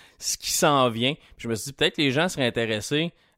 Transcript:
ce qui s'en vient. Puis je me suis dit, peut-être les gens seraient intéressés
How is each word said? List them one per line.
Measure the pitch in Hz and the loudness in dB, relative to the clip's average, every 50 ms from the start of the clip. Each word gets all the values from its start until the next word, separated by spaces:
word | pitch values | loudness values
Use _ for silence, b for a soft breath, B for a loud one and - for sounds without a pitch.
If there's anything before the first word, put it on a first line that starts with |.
| b b b b | b b b b
ce | - - - - | -6 -6 -6 -6
qui | - - | -4 -4
s'en | - - - 160 147 139 127 123 | -2 2 4 4 6 6 4 2
vient. | 110 113 120 131 151 | 2 0 -2 -2 -2
Puis | - _ - - - - | -4 _ -20 -20 -12 -6
je | 117 | -4
me | 113 | -4
suis | 104 - 139 | -4 -6 -8
dit, | 135 | -4
peut-être | - 147 180 - - | 0 0 0 0 0
les | 151 139 | 0 2
gens | 120 143 165 185 | 2 2 0 0
seraient | - 156 135 120 | 0 -2 -2 0
intéressés | 110 123 117 110 113 107 98 - 147 147 165 170 - _ _ _ _ | 0 0 -2 -2 -2 -4 -4 -2 -2 -2 -2 -4 -6 _ _ _ _